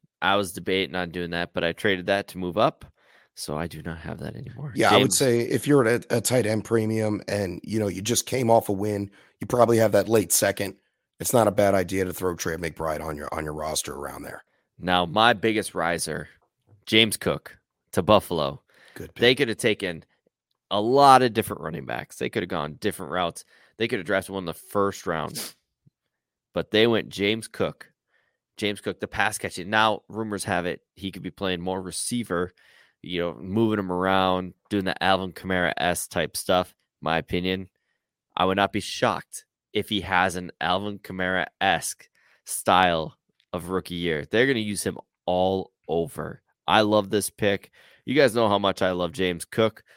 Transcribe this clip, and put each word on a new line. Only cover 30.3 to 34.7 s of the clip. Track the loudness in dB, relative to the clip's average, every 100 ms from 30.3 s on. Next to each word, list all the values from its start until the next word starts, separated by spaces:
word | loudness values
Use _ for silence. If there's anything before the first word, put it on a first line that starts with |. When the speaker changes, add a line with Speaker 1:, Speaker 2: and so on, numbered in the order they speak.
| -6
Speaker 1:
have | -2 -2 -2
it | -6 _ -12
he | -10
could | -10
be | -12
playing | -6 -4 -4
more | -4 -6
receiver, | -6 -8 -6 -4 -2 -2 -2 _ _ _ _ _
you | -8 -4
know, | -4 -6
moving | -4 0 2 0
him | -2
around, | 0 2 4 4 0 -4 -12
doing | -4